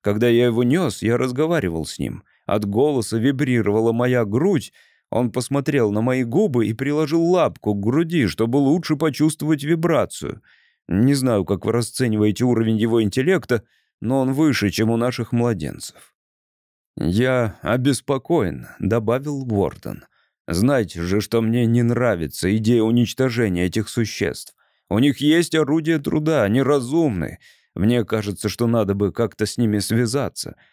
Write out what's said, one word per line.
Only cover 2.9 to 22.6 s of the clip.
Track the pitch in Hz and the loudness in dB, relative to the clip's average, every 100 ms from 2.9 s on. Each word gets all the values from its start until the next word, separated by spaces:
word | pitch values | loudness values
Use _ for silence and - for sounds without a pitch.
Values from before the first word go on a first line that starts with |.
| 139 107 117 | 0 -2 -2
вибрировала | 120 135 143 123 101 104 113 | 0 0 0 0 2 2 2
моя | 117 123 123 | 0 0 0
грудь. | 110 110 175 175 - _ _ _ _ | 0 0 2 0 -2 _ _ _ _
Он | - 123 | -2 -2
посмотрел | 127 123 139 131 143 110 | -4 -4 -2 0 0 0
на | 104 | 0
мои | 117 127 | 0 -2
губы | 120 131 214 123 107 | 0 0 2 2 0
и | |
приложил | 110 131 147 156 165 | -2 -2 -2 0 0
лапку | 170 180 143 85 - | 2 2 2 -2 -4
к | 101 | -2
груди, | 101 135 170 170 107 | 0 0 0 0 0
чтобы | - 113 135 | 0 0 2
лучше | 139 170 165 151 | 2 2 0 -2
почувствовать | 160 131 156 151 151 151 | -2 0 0 0 -2 -2
вибрацию. | 147 165 170 151 98 - - - _ _ _ _ - | 0 0 2 0 0 -4 -10 -12 _ _ _ _ -4
Не | 90 123 | 2 2
знаю, | 139 127 110 | 2 2 0
как | 87 98 | 0 -2
вы | - | 0
расцениваете | 113 120 - 127 107 107 98 | -2 -2 -2 -2 2 2 2
уровень | 123 113 113 110 | 0 2 2 0
его | 113 117 | 2 2
интеллекта, | 107 127 135 185 - 120 - _ _ _ | 2 0 0 0 0 -4 -4 _ _ _
но | 107 135 | -4 -2
он | 131 | 0
выше, | 135 156 120 101 | 2 2 2 0
чем | 87 110 | 0 0
у | 117 | 0
наших | 120 123 113 | -2 -4 -4
младенцев». | 120 117 104 73 - - - - _ _ _ _ _ _ _ _ - | 0 0 -2 -6 -10 -16 -18 -20 _ _ _ _ _ _ _ _ -6
«Я | 73 95 127 127 113 85 | -2 0 2 0 -2 -4
обеспокоен», — | 78 123 131 127 - 135 - 165 95 67 - - | -2 0 0 -2 -2 -6 0 0 0 -4 -14 -6
добавил | 92 113 107 123 143 143 | -2 0 0 -2 -2 -6
Уорден. | 131 104 85 - - 50 - _ _ _ - | -2 0 0 -4 -12 -12 -16 _ _ _ -6
«Знайте | 82 120 143 101 82 | 0 2 2 -2 -4
же, | 85 101 | -2 -2
что | 101 117 | 0 0
мне | 113 117 117 | 0 2 2
не | 117 | 4
нравится | 117 117 123 92 78 - 92 | 2 2 0 0 -4 -4 0
идея | 110 | 0